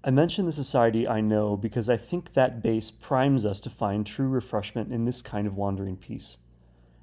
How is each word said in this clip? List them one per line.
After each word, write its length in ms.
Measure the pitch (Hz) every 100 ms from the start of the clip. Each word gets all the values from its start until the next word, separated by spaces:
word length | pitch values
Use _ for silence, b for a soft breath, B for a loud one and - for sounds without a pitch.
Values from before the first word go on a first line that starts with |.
I 60 | 135
mention 360 | 131 170 - 175
the 60 |
society 560 | 151 - 131 117 110 117
I 120 | 110
know 360 | 107 107 107 101
because 340 | 107 123 107
I 60 | 117
think 380 | - 175 -
that 280 | - 127 117
base 300 | 110 110 -
primes 520 | - - 131 139 135
us 160 | 104 98
to 80 | -
find 360 | - 104 101 104
true 220 | - 135
refreshment 640 | 131 120 107 98 117 107
in 120 | 120
this 160 | 117 127
kind 280 | - 104 104
of 80 | 98
wandering 400 | 101 98 98 95
peace. 420 | - 113 - - _ _ b b b b